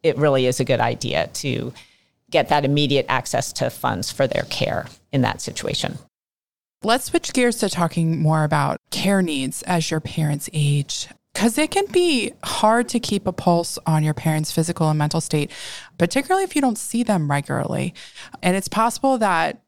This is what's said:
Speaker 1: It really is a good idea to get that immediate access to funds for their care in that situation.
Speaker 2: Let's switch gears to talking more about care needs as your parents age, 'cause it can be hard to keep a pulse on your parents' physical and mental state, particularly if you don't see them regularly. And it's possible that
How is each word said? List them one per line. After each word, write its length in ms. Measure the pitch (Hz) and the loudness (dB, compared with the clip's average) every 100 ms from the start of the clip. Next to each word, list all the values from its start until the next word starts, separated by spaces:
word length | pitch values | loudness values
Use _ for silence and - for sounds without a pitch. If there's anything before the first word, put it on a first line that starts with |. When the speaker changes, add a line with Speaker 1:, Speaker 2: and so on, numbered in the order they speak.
Speaker 1:
It 140 | 165 123 | 2 2
really 280 | 151 135 127 | 4 4 2
is 140 | 127 | 2
a 60 | 127 | 0
good 160 | 123 | 2
idea 460 | 117 120 - - - - | 2 0 -2 -2 -2 -4
to 380 | 143 123 123 - - _ _ _ _ | -4 -4 -6 -12 -20 _ _ _ _
get 200 | 160 135 | 0 2
that 160 | 147 139 | 2 4
immediate 400 | 147 143 139 - | 2 2 2 2
access 440 | 127 - 120 - | -2 -2 -4 -4
to 160 | - 120 | -4 -4
funds 420 | - 123 107 - | -2 -4 -2 -6
for 160 | - 135 | -2 0
their 160 | - | 0
care 440 | - - - - - - _ | -4 -4 -2 -2 -6 -16 _
in 100 | 139 | 0
that 200 | 120 - | 0 -2
situation. 560 | - - - - - - - _ _ _ _ _ _ _ | -10 -6 -6 -4 -6 -8 -16 _ _ _ _ _ _ _
Speaker 2:
Let's 220 | 208 247 - | 0 0 2
switch 280 | 339 - | -2 0
gears 240 | - 247 233 | 0 0 2
to 120 | 196 | -2
talking 520 | - 165 - 165 165 | 0 0 2 0 2
more 220 | 156 156 | 2 2
about 340 | 151 151 143 - _ | 2 2 0 -2 _
care 320 | - 190 196 | -2 2 2
needs 400 | 175 143 131 - | 2 0 -4 -6
as 280 | - 175 160 | -2 -2 0
your 80 | 160 | -2
parents 500 | - - 151 147 - | -4 -2 -2 -2 -4
age, 560 | 156 143 143 139 - - - _ - | 0 2 2 -2 -8 -10 -16 _ 0
'cause 220 | 233 226 | 0 2
it 140 | 311 | 0
can 140 | 392 403 | 0 2
be 460 | 359 349 262 208 - | 2 4 2 -2 -6
hard 460 | - - 214 233 240 | -8 0 4 4 2
to 100 | 240 | -2
keep 280 | - 202 190 | -2 -2 -2
a 40 | |
pulse 460 | 175 - 170 170 - - | 0 2 2 0 -4 0
on 180 | 156 | 2
your 120 | 156 151 | 2 0
parents' 360 | 160 156 156 | 0 0 0
physical 380 | - 160 - 160 | -2 -2 0 0
and 80 | 156 | 2
mental 240 | 151 160 | 2 0
state, 300 | - 151 143 - - - - - | 0 -2 -2 -8 -14 -14 -18 -2
particularly 460 | 220 269 269 381 | 0 0 2 0
if 120 | 370 294 | 0 0
you 60 | |
don't 160 | 262 214 | 0 0
see 260 | - 226 | -4 -2
them 260 | 233 190 147 | 2 2 2
regularly. 640 | 143 147 139 - - 180 - - - - - | -2 -2 -4 -2 -2 -4 -6 -20 -20 -18 -2
And 160 | 180 190 | 0 0
it's 100 | - | -2
possible 500 | 208 226 - 269 254 | 0 0 2 0 2
that 400 | 214 165 160 139 | 2 2 0 -4